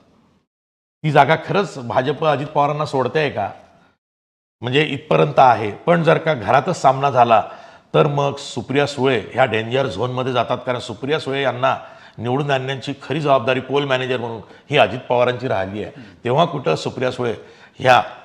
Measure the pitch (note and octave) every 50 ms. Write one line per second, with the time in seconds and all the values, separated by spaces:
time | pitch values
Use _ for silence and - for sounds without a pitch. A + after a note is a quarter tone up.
0 | _ _ _ _ _ _ _ _ _ _ _ _ _ _ _ _ _ _ _ _
1 | - D#3 C#3 D3+ C#3 B2+ D#3+ - - - D#3+ G3 G3+ - - C#3 A#2+ A#2 G2 C3
2 | B2+ C#3+ C#3+ C#3+ D#3+ D#3 D3 C3 D3 C#3 - D3 C#3+ D3 D3+ D3 D3+ - - C3+
3 | B2 A#2+ G#2+ D#3 D3+ C3 - A2+ G2 F#2+ - - - _ _ _ _ _ _ _
4 | _ _ _ _ _ _ _ _ _ _ _ - - B2 B2+ D3 D#3 D3+ C#3+ C3
5 | - - D#3+ D#3 D#3+ D3 C3 D3+ C3+ B2+ A#2 G#2+ A2 G#2 F2+ - - D#3+ F3 E3+
6 | D#3 E3 D#3 D3 - D#3+ D#3 B2 G2 G2+ B2 C#3+ C#3 F#3 D#3+ - - C3+ C3 C3+
7 | C#3 C#3 B2+ B2+ A#2+ A#2 A2+ G#2 - - - - - - - - _ _ - D3+
8 | D#3 D3 C#3+ C#3+ C#3+ C#3+ C#3 - - - - B2 G#2+ - C3 C#3+ C#3+ C3+ - A#2+
9 | B2+ C3+ C3 G#2+ F#2 - - A#2 C3 A2+ G#2+ A2 A2+ A2+ B2 C3+ C3+ B2 - F#2
10 | A#2+ B2+ B2+ B2+ B2+ C3+ B2 B2 A2+ - B2+ A#2+ - C3 B2 A#2 - - G#2+ G#2+
11 | C3+ C3 D#3 D#3 - C3+ C3+ C#3 C#3 B2+ A#2+ B2 B2+ C3 A2+ - - - - -
12 | - - - - G#2+ A#2+ B2 C#3+ D3+ C#3+ C#3 C3 B2+ C3 C#3 B2+ - C#3+ C3+ -
13 | - - C3+ D#3+ C#3+ D3 C3+ C3 A2+ B2+ C3 C3 B2+ C3 C3 C#3+ C#3+ C3+ C3 B2+
14 | B2+ B2+ C3 A#2 A#2+ A#2 A#2 G#2+ - - - - _ - C#3+ C#3 A#2 F#2+ G#2+ B2+
15 | - - B2 A#2+ B2 B2 B2+ A#2 B2 C3 A2+ G2 F#2+ F#2+ G2+ G#2+ F#2+ - - -
16 | A#2 - - - - A#2 B2+ D3+ E3+ - D3+ C#3+ B2+ D#3+ D#3 - - B2+ - B2
17 | B2+ B2+ B2 - B2 A#2 G#2 G#2+ - - - - - - _ - - B2+ B2 A2+
18 | - - - -